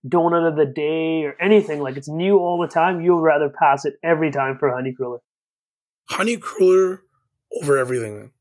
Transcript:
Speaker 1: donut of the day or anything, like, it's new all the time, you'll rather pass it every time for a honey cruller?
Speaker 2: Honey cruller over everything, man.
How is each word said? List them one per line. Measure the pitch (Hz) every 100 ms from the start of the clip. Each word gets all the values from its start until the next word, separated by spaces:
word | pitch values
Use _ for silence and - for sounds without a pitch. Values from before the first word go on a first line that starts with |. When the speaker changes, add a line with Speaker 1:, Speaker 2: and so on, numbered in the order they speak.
| 131
Speaker 1:
donut | 175 170 170 165
of | 151
the | 143
day | 131 151 160 160 160
or | 147 -
anything, | 185 214 - 147
like, | 139 135
it's | 139
new | 160 185 202
all | 175 175
the | 165
time, | 170 175 175
you'll | 170 175
rather | 160 147 147
pass | - 156 139
it | 147 139
every | 165 160 156
time | 139 135 135
for | 147
a |
honey | 127 131
cruller? | 127 127 123 _ _ _ _ _ _ _ _ -
Speaker 2:
Honey | - 208 233
cruller | - - 185 185 185 190 _ _ _ _ _ -
over | 143 139
everything, | 127 127 113 104
man. | 107 _